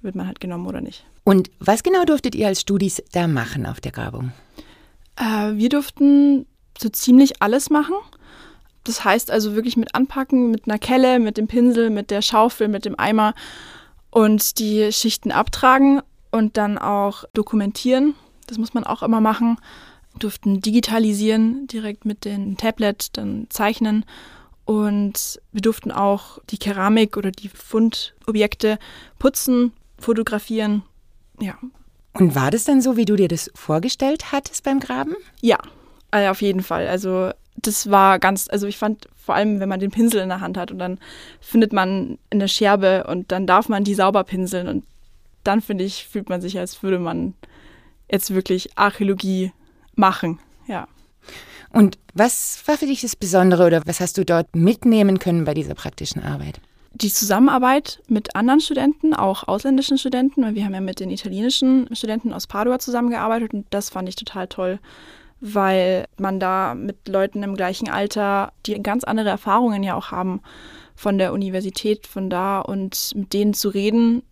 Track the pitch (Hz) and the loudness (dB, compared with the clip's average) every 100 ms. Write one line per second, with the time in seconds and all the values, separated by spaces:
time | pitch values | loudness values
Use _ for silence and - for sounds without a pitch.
0 | 208 190 185 - 185 175 180 190 - - | -10 -8 -10 -10 -10 -10 -8 -10 -12 -16
1 | _ _ - 196 185 _ 180 226 - 370 | _ _ 4 4 4 _ 0 2 4 2
2 | 349 302 254 - 208 190 - 196 190 - | 4 2 0 -2 -2 -2 -2 0 0 -2
3 | - 175 170 143 117 - - - - 123 | -6 -2 0 0 -2 -6 -6 -8 -10 -10
4 | 113 117 127 123 _ - - - _ _ | -10 -8 -10 -12 _ -20 -20 -20 _ _
5 | - - 233 214 208 214 233 285 285 - | -20 -6 -4 -2 -2 0 2 0 -2 2
6 | 285 285 285 277 - _ _ - 226 - | 6 8 6 4 0 _ _ -6 -6 -4
7 | - 247 277 - 202 247 - 302 294 381 | 6 8 8 6 0 0 2 0 2 -4
8 | - - - - - - _ _ - 226 | -8 -20 -20 -20 -20 -20 _ _ -8 -4
9 | 214 208 - 220 214 208 240 233 220 - | 2 0 2 -2 0 -2 0 -2 -2 -2
10 | 262 - 262 262 247 220 - 214 - 254 | -2 -2 0 2 2 0 -2 -4 0 4
11 | 254 254 220 214 214 247 240 233 226 208 | 6 4 2 0 -2 4 4 4 2 0
12 | 208 202 208 226 233 - 214 196 214 - | -2 -2 0 4 2 2 -2 -2 -4 -2
13 | 127 220 214 - - - - - - _ | 0 2 2 0 -12 -20 -20 -20 -20 _
14 | _ - 214 214 - - 214 214 214 214 | _ 2 4 4 0 -4 -2 0 0 0
15 | 226 - 220 - 214 - 262 262 277 277 | -2 -2 -2 -2 -2 2 4 6 6 4
16 | - _ _ 226 214 220 208 208 - 202 | 0 _ _ -2 0 0 -2 -2 -2 0
17 | 202 202 - - 214 214 202 202 247 262 | -2 -4 -8 -6 -2 0 -2 -2 0 2
18 | 294 285 _ _ - 220 226 233 - 220 | 2 -2 _ _ -16 -8 -4 -4 -4 -4
19 | - 226 220 214 233 233 - - - - | 0 2 2 2 0 0 -6 -20 -20 -20
20 | - - 214 - - 196 208 226 233 226 | -20 -10 -10 -4 -2 0 2 2 2 0
21 | 220 202 214 220 226 254 277 226 214 208 | 2 2 2 2 2 0 -8 -10 -10 -8
22 | 214 208 208 202 196 190 226 220 208 208 | -8 -6 -8 -8 -6 -4 -4 -2 -2 -2
23 | - - 208 208 220 - 208 226 220 214 | -8 -10 -8 -8 -8 -2 -2 0 0 0
24 | 214 - - - - _ - 214 214 208 | -2 -12 -20 -20 -20 _ -4 -2 0 0
25 | 202 - - - _ 208 208 226 - - | -2 -4 -10 -10 _ -2 -2 -2 -4 0
26 | 202 202 - - - - 202 196 190 214 | 0 0 -4 -20 -12 -8 -6 -2 2 4
27 | 214 202 196 185 208 - - 220 226 - | 2 0 -6 -6 -16 -18 -4 0 0 0
28 | - _ - 214 208 - 220 214 - - | -12 _ -4 0 0 0 -2 -2 -6 -20
29 | - _ 269 - - 247 247 - _ _ | -20 _ 0 0 0 2 2 -2 _ _
30 | - 220 226 214 - 220 214 208 190 _ | -2 -2 0 -4 -4 -2 0 -2 -4 _
31 | _ _ _ _ 196 - 254 _ - _ | _ _ _ _ -10 -10 -16 _ -20 _
32 | _ - 180 139 131 214 - 277 254 240 | _ 2 2 4 0 0 2 2 4 2
33 | 208 208 180 165 - - - 156 233 - | 2 2 2 0 -8 -14 -4 -2 -2 -2
34 | 269 311 - 277 277 - - 269 262 254 | -2 -2 -4 -6 -6 -8 -2 -2 -2 -6
35 | 277 381 359 _ 233 - - - _ _ | -6 -8 -12 _ 0 0 -2 -20 _ _
36 | _ 208 196 190 202 190 185 170 - 185 | _ 0 0 0 -2 -2 -2 -4 -2 -4
37 | 196 185 185 - _ - - 208 202 202 | -2 -2 -2 -6 _ -6 -4 -4 4 6
38 | 190 190 185 196 - 202 202 202 214 214 | 8 6 2 0 -2 -4 -4 -4 -4 -4
39 | - _ - - 214 208 190 190 196 202 | -10 _ -4 0 0 0 -2 -4 -4 2
40 | 233 220 185 185 180 185 175 185 180 185 | 2 2 -2 -6 -6 -8 -8 -8 -8 -8
41 | - - - - - 233 214 208 185 190 | -14 -20 -20 -20 0 2 4 2 0 -2
42 | - - _ 214 196 - 202 202 190 190 | -4 -10 _ -2 0 2 4 4 4 2
43 | - 180 180 185 190 185 240 214 202 202 | 0 -6 -4 -4 4 4 4 0 0 2
44 | 190 202 185 185 185 185 180 - - _ | 2 2 0 -4 -4 -4 -4 -6 -8 _
45 | - - _ _ - 208 - 202 190 - | -20 -20 _ _ 0 0 0 -4 -4 -6
46 | - 208 202 180 180 190 180 - 190 185 | -10 -10 -6 -8 -6 -8 -8 -8 -2 -2
47 | 165 165 170 185 - - - - _ _ | -2 -4 -6 -10 -20 -20 -20 -20 _ _
48 | _ 196 - 190 185 185 - - 202 - | _ -4 0 -4 0 -4 -4 0 0 0
49 | 202 196 190 190 185 - _ _ _ - | -2 -2 -2 -2 -4 -8 _ _ _ 2
50 | 190 185 170 160 - _ - 196 - _ | 2 2 -6 -6 -12 _ -12 -12 -12 _
51 | _ _ - - - - - 127 104 - | _ _ -20 -20 -20 -20 -2 4 4 4
52 | _ 170 233 - - - - 294 285 277 | _ 0 0 2 -6 -8 -4 -2 -2 -4
53 | 233 - 196 185 180 180 175 165 160 170 | -6 -8 0 4 4 6 6 4 0 -6
54 | 180 - 185 170 165 170 170 233 247 220 | -4 -2 0 0 0 2 2 2 2 4
55 | 202 190 - 170 156 151 143 147 - - | 4 2 0 0 0 -4 -6 -8 -10 -10
56 | 151 - 143 143 147 - _ _ _ - | -10 -8 -8 -8 -10 -14 _ _ _ -6
57 | 208 - 214 202 269 262 254 277 294 - | -4 -2 0 4 4 4 4 2 0 -14
58 | - 214 - - 233 277 311 277 269 302 | -4 -4 -2 -2 2 4 2 0 0 0
59 | 311 311 196 196 - 202 269 269 269 269 | 0 2 0 -2 -4 -4 0 0 2 0
60 | 262 254 262 277 233 214 202 190 190 185 | 0 0 0 0 -2 -2 -4 -4 -8 -8
61 | 190 190 208 185 233 - 262 262 240 233 | -8 -8 -8 -4 -2 0 4 2 2 -6
62 | 220 220 226 180 - 202 226 254 - 240 | -6 -4 -6 -8 -10 -4 -2 -2 -2 -2
63 | 240 233 220 226 220 208 202 202 202 190 | -2 -2 -2 -2 -4 -8 -6 -8 -6 -8
64 | 185 185 - 196 185 - 185 196 - - | -10 -10 -12 -10 -10 -6 -6 -6 -12 -20
65 | - - - _ 214 208 190 190 185 185 | -20 -20 -20 _ -6 -2 2 2 2 0
66 | - _ 196 190 185 185 190 120 202 196 | -4 _ -4 -2 -2 -2 -2 -4 -10 -10
67 | - 196 196 208 202 196 180 190 220 - | -4 -2 -2 -4 -8 -4 -4 -4 -6 -4
68 | 202 214 202 196 196 _ - 208 202 220 | -4 -2 -2 -2 -4 _ -10 -6 -4 -4
69 | - 220 214 196 - 202 247 208 196 175 | -2 -2 -2 -4 0 2 2 -2 -4 -6
70 | - - 185 185 - - - - - - | -8 -6 -6 -6 -12 -20 -20 -20 -20 -8
71 | 214 196 185 - 196 185 190 - 214 208 | -2 0 0 -2 -4 -4 -6 -6 -2 -2
72 | - - 190 180 190 196 - 196 190 - | -4 -10 -6 -4 -2 -4 -4 -6 -6 -8
73 | - - 196 202 208 208 208 196 202 226 | -8 -8 -4 0 0 0 -2 -2 0 2
74 | 233 240 - | 2 0 -4